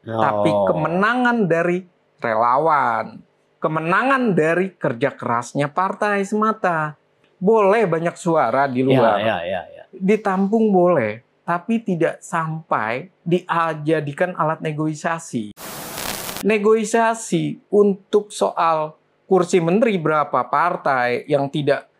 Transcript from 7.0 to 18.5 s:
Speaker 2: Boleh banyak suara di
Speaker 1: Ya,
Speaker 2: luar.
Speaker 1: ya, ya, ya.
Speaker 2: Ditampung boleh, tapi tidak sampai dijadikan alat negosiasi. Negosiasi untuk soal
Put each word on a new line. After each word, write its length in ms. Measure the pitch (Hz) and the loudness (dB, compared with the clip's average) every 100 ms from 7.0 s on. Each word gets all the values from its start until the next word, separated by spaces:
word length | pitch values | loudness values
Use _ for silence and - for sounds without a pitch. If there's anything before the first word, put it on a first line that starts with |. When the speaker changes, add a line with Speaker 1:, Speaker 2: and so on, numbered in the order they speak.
| _ _ _ _ | _ _ _ _
Speaker 2:
Boleh 480 | 185 226 196 220 196 | 2 4 4 4 2
banyak 320 | 165 170 - | 0 -2 -4
suara 480 | 175 160 123 127 139 | 0 2 2 2 0
di 160 | 123 | 0
Speaker 1:
Ya, 40 | 131 | 2
Speaker 2:
luar. 260 | 131 113 101 | 4 4 2
Speaker 1:
ya, 220 | 110 92 87 | 0 -2 -4
ya, 160 | 92 | -6
ya. 180 | 80 - - | -8 -20 -20
Speaker 2:
Ditampung 880 | - 190 214 214 190 196 226 220 | -4 0 2 0 -2 0 2 4
boleh, 480 | 190 175 165 107 110 _ _ | 4 4 2 0 -6 _ _
tapi 380 | - 175 175 226 | -6 -6 -2 -4
tidak 400 | 226 170 156 - | -2 -2 -2 -4
sampai 960 | - 175 160 160 - 143 110 123 180 _ | -6 -6 -4 -8 -4 -4 -2 -6 -8 _
dijadikan 1120 | 170 175 - 170 165 156 147 156 147 143 180 | -2 -2 0 -2 -2 -2 -2 -2 -2 -4 -4
alat 240 | 175 156 160 | 0 -2 -2
negosiasi. 960 | 160 151 156 151 175 165 - 123 104 - - - - - - - - - | -6 -4 -6 -4 -6 -6 -6 -8 -8 -14 -16 -14 -12 -10 -10 -10 -10 -6
Negosiasi 1200 | 196 214 208 220 208 233 226 226 - 170 151 - _ | -2 0 2 2 2 0 0 -2 -4 -2 -2 -8 _
untuk 580 | 202 202 190 _ 208 208 | 2 2 0 _ -2 -2
soal 680 | - - | -4 -4